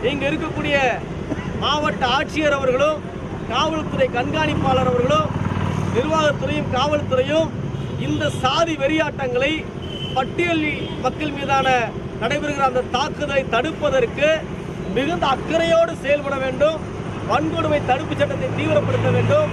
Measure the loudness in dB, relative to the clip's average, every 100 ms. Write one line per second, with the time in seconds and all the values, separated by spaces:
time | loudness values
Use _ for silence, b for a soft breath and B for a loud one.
0 | -2 0 -2 -2 -4 -4 0 2 2 0
1 | -6 -8 -6 -6 -4 -2 0 2 0 0
2 | 0 2 0 0 2 2 2 2 2 0
3 | -6 -10 -8 -8 -4 0 0 0 -2 0
4 | 2 2 0 0 0 2 2 4 4 2
5 | 4 2 2 -2 -2 -2 -2 -2 0 0
6 | 2 2 2 2 -2 -2 0 0 2 0
7 | 2 0 2 2 0 -2 -6 -4 -6 -4
8 | -2 0 0 0 2 2 2 2 2 2
9 | 0 -2 -2 0 0 0 -4 -8 -8 -8
10 | -4 -2 -2 0 0 0 0 -4 -6 -2
11 | -2 -2 -4 -4 0 2 4 2 0 -6
12 | -8 -4 -2 -2 -2 0 2 2 0 -2
13 | -2 -2 -2 0 2 0 0 0 2 2
14 | 0 2 2 2 -2 -8 -8 -8 -4 -2
15 | 0 0 0 0 0 0 4 4 4 0
16 | 0 0 0 -2 -2 2 2 2 -6 -8
17 | -8 -6 0 0 0 0 0 0 2 0
18 | 0 -2 0 0 -2 -2 2 2 2 2
19 | 2 2 4 4 2